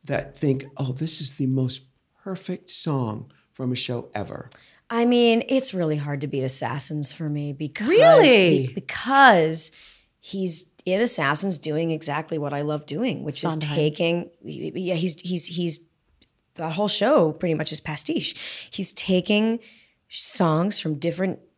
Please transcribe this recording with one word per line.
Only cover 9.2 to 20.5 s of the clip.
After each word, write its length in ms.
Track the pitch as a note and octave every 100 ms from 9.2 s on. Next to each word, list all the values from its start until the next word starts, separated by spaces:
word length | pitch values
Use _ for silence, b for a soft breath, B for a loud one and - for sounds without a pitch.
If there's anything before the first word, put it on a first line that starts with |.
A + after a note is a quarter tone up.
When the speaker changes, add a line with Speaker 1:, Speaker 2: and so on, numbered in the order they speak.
| C4+ F#3+ D#3+ D#3+ - b b b b _
Speaker 2:
he's 500 | - G3 F#3 E3 - _
in 160 | - F#3+
Assassins 560 | A#3+ - C#3 D3 G3 D#3
doing 320 | D#3 D3+ E3
exactly 460 | D#3 D3+ D3 D#3 D#3+
what 160 | C#3+
I 80 | C#3+
love 240 | D3 D3+
doing, 400 | D3+ D3 B3 C#3
which 180 | C#3+ C#3
is 100 | E3+
Speaker 3:
Sondheim. 220 | D#3+ D3+
Speaker 2:
taking, 560 | D3 D3+ D3+ E3+ F3 - _
yeah, 520 | D#3 D3 D#3+ - F3+
he's, 240 | E3+ F3+ -
he's, 260 | F3 F3+ -
he's, 400 | E3+ E3+ - _ _ _ _ _ _ _ -
that 180 | E3
whole 140 | D#3+ G#3
show 440 | - G#3+ D4 D#3+
pretty 220 | D3+ F3+
much 180 | D#3 D#3
is 80 | D#3
pastiche. 540 | - D3 - D#4 - B B B B
He's 220 | - F#3
taking 680 | - - F#3 F3+ G#3 A3 A3+ b b b b _
songs 680 | - - - E3+